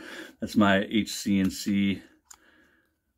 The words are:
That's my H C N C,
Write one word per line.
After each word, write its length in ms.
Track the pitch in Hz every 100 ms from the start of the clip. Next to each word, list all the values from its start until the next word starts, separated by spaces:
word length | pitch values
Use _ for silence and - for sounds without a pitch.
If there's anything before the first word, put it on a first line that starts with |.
| - - - -
That's 160 | 107 -
my 300 | 101 98 107
H 220 | 110 98
C 280 | - 107 98
N 100 | 92
C, 520 | - 107 101 98 92 - _ _ - _ _ _ _ _ _ _